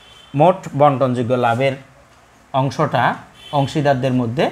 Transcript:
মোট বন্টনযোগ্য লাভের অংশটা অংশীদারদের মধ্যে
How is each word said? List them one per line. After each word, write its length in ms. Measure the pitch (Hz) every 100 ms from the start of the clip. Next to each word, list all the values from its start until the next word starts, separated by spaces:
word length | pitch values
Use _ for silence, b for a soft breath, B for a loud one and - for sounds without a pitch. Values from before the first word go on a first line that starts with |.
| - - -
মোট 240 | 139 160 185 - 139
বন্টনযোগ্য 520 | 147 131 131 123 117
লাভের 400 | 127 120 117 135 131 - - - _ _ _ _ 135
অংশটা 420 | 135 - 151 127 135 247 - - -
অংশীদারদের 600 | 147 131 160 143 131 131 127
মধ্যে 240 | 120 123 226